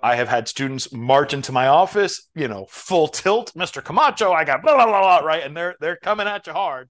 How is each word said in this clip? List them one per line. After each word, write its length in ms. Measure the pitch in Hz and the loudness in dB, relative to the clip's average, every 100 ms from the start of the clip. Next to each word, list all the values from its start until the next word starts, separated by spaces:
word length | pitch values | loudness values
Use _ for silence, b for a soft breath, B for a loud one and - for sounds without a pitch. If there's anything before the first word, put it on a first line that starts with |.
I 140 | 113 120 | 0 0
have 140 | 120 | 0
had 180 | 120 113 | -2 -4
students 440 | - 135 135 - | -6 -6 -6 -10
march 400 | 123 117 135 147 | -10 2 2 2
into 180 | 139 135 | -4 -4
my 160 | 127 131 | 0 4
office, 600 | 143 185 208 202 - _ | 4 4 2 -2 -2 _
you 140 | - 139 | -8 -6
know, 180 | 104 95 | -6 -12
full 380 | - - 185 151 | -16 -2 0 0
tilt, 440 | - - 214 240 - | 0 0 0 -2 -8
Mister 260 | 180 - | -8 -8
Camacho, 500 | - 185 294 - 208 | -6 0 2 2 0
I 120 | 175 | 2
got 180 | 156 131 | 0 0
blah, 140 | - 294 | 4 4
blah, 100 | 233 | 6
blah, 160 | 202 | 4
blah, 260 | 190 180 151 | 6 4 4
right? 160 | 156 | -2
And 120 | 143 151 | -2 -6
they're, 200 | 175 180 | -8 -6
they're 180 | 156 175 | -6 -6
coming 300 | - 208 208 | -4 -2 -2
at 200 | 202 202 | -6 -8
you 60 | |
hard. 360 | 160 190 135 127 | -6 -6 -6 -12